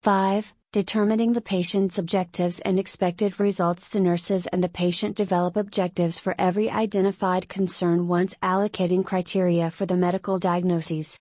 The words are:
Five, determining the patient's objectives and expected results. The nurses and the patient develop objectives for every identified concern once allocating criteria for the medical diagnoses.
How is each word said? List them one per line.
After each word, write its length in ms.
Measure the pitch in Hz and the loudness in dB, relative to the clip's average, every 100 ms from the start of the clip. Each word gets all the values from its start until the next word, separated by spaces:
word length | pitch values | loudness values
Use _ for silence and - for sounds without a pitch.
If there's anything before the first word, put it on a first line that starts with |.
Five, 500 | - 196 190 202 214 _ _ | 2 2 2 0 -4 _ _
determining 600 | 208 190 214 208 220 233 | -2 0 0 2 2 2
the 80 | 233 | 0
patient's 560 | - 190 175 202 190 202 | 0 -2 0 0 0 -2
objectives 640 | 170 196 175 - 175 175 | -2 -2 -2 -2 -2 -2
and 180 | - 190 | 0 0
expected 640 | 185 - 180 175 208 185 | 0 -2 -2 0 -2 0
results. 480 | 202 196 175 175 - | -2 2 0 -2 -4
The 120 | 208 | 0
nurses 460 | 180 170 - 196 180 | 2 2 0 -2 0
and 140 | 185 | -2
the 60 | 175 | -2
patient 480 | 175 180 175 208 202 | 0 0 0 -2 -2
develop 400 | 196 180 175 175 | 0 0 0 -2
objectives 640 | 202 - 180 - 170 165 | -2 -2 -2 0 0 0
for 160 | - - | -4 0
every 320 | 185 185 220 | 0 2 -2
identified 800 | - 220 202 196 196 190 185 - | 0 -2 2 0 0 0 0 -2
concern 600 | 196 185 - 180 170 175 | -4 -2 0 2 2 2
once 260 | 175 190 - | 0 0 -2
allocating 600 | 185 185 208 - 180 180 | 0 0 0 -2 0 0
criteria 680 | 185 185 175 196 180 170 165 | 0 -2 0 0 2 2 0
for 160 | - 185 | -2 -2
the 100 | 180 | 2
medical 420 | 180 190 190 185 | 2 0 -2 -2
diagnoses. 760 | 180 175 180 170 160 160 151 - | 0 0 2 0 -2 -4 -6 -12